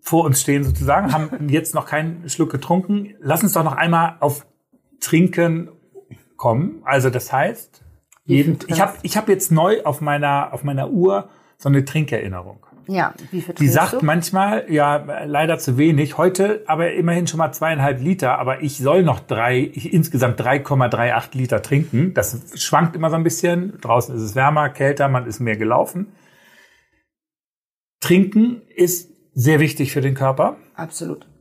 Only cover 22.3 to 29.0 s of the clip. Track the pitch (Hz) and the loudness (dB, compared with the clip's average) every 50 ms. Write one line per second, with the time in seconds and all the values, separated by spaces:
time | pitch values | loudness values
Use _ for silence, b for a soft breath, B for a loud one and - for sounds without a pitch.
22.3 | - 117 - - - - - - - 147 170 165 - 180 160 160 151 165 165 170 | -4 -10 -12 -14 -12 -10 -6 0 2 2 2 2 -2 -2 -2 0 0 2 0 0
23.3 | 165 - - 175 175 175 180 196 - - - 113 117 120 120 - 127 113 110 110 | -2 0 0 0 0 0 -2 -6 -10 -12 -2 2 2 2 2 0 -6 -6 -6 -4
24.3 | 101 131 131 143 151 151 147 139 139 - 143 139 143 143 147 139 131 127 120 120 | -2 0 2 2 2 2 0 -2 -2 0 0 0 2 2 2 2 2 0 -2 -4
25.3 | 110 - 123 117 110 104 110 107 117 139 - - - 180 202 - b b b b | -8 -4 -2 -2 -2 -2 0 2 2 2 2 0 -2 -8 -8 -8 b b b b
26.3 | b b b b b b b b b b b b b b b b _ _ _ _ | b b b b b b b b b b b b b b b b _ _ _ _
27.3 | _ _ _ _ _ _ _ _ _ _ _ _ _ _ - - 175 185 196 190 | _ _ _ _ _ _ _ _ _ _ _ _ _ _ 0 2 4 4 4 4
28.3 | - 214 220 247 247 - - _ _ - 180 175 170 - | 4 2 2 2 0 -8 -16 _ _ 2 2 2 2 -4